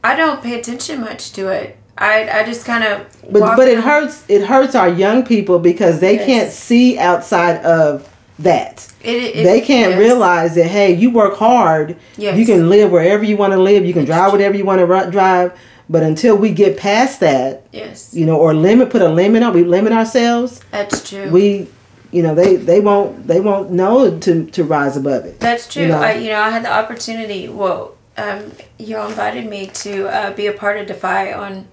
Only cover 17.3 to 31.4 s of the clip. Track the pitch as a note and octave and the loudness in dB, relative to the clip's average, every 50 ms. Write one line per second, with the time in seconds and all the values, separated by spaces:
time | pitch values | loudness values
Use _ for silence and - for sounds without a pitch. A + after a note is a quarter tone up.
17.3 | C3+ B2+ B2 C3+ D3 - _ _ - - - - - - - - - E3 D#3+ D#3+ | 2 0 -2 -4 -8 -10 _ _ -16 -16 -16 -16 -16 -20 -20 -12 -4 -2 0 0
18.3 | D#3+ D3 E3 D#3+ D#3 D#3 D#3+ F#3+ A3 B3 B3+ B3 - A3+ F#3 D#3+ D#3+ E3+ F#3+ G3+ | 2 2 2 2 2 2 2 4 4 4 4 2 2 2 2 2 2 2 2 2
19.3 | A3+ A3+ A#3 A#3 F#3 E3+ F3 F3 F3 F#3+ G#3+ A3 A3+ A3+ A3+ A3+ - B3+ A#3 A#3+ | 2 2 2 2 2 2 4 4 2 2 2 2 0 0 0 0 0 0 0 2
20.3 | A#3+ A#3 B3 B3+ - - - - - G#3 G3+ G3+ - - - - G3+ G3 G3 F#3+ | 0 -2 -4 -6 -8 -16 -18 -12 -8 -8 -6 -6 -8 -8 -8 -12 -14 -12 -6 0
21.3 | E3 F3+ G3+ G3+ G3+ G3 F3+ - - _ _ _ _ _ _ - - F3 E3 D#3+ | 2 2 2 2 0 -2 -8 -12 -16 _ _ _ _ _ _ -4 -2 0 0 2
22.3 | D3+ E3 F3+ G3 F#3 - - E3 E3+ G3+ G3+ G#3 G3+ G3+ G3 D#3+ - - - - | 2 2 4 4 2 2 2 2 2 4 4 4 2 2 0 -2 -6 -12 -4 -2
23.3 | E3 F#3 F#3+ G#3 G3 G3 F#3+ F#3+ F3+ F3+ F#3 G3 A#3 C4 C4 F#3+ E3 E3 - F#3+ | 0 0 2 0 -2 -2 -4 -4 -2 0 0 2 4 4 2 2 0 -2 -2 -2
24.3 | E3 E3 D#3+ - - F#3 D#3+ C#3+ D#3+ D3 C#3+ C#3 C#3+ D3 C3+ C#3+ C3+ A#2+ - - | 0 -2 -2 -6 -4 -6 -2 -2 0 -2 -2 -2 -4 -4 -4 -4 -4 -4 -6 -10
25.3 | - - A3+ A#3 A#3+ A#3 - - - - E3 E3 - - - A3 A3 A3+ A3+ A3 | -12 -6 -4 -4 -4 -4 -8 -12 -6 -4 -2 0 0 0 0 -2 -2 -2 -4 -4
26.3 | G#3+ G#3 G#3+ A3 A3+ A3+ A#3+ A#3 - A3 A3 A3 A#3+ A3 - A#3 A3+ A3+ A3 G#3+ | -4 -2 -2 -2 -4 -6 -6 -4 -4 -4 -4 -6 -10 -12 -12 -10 -10 -10 -10 -10
27.3 | G3+ F#3 - - - G3+ G3 F#3 E3+ - - - - _ _ _ _ - G#3+ G#3 | -10 -10 -10 -12 -8 -6 -4 -4 -4 -6 -10 -14 -18 _ _ _ _ -12 -10 -10
28.3 | G3 G#3 G#3+ G#3+ - - - _ _ _ A3+ G#3+ A3 G#3+ G#3 G#3 A3 A3+ - - | -10 -12 -14 -18 -20 -20 -20 _ _ _ -14 -12 -10 -10 -10 -10 -8 -6 -6 -6
29.3 | A#3 B3 A3+ A3 G#3 G3 F#3+ F#3+ - - - G#3 G3+ G3 G3 F#3+ F#3+ G#3+ G#3 G3 | -6 -8 -10 -10 -12 -12 -12 -12 -12 -14 -12 -8 -8 -6 -6 -4 -4 -4 -6 -6
30.3 | G3 - G3+ G3+ G3+ - G#3+ G3+ G#3 G#3+ G3+ F#3+ F3+ - - F#3 F#3 G3 F#3+ G3+ | -8 -6 -6 -6 -6 -4 -6 -6 -6 -6 -8 -12 -12 -8 -6 -4 -4 -4 -4 -6
31.3 | - - | -8 -10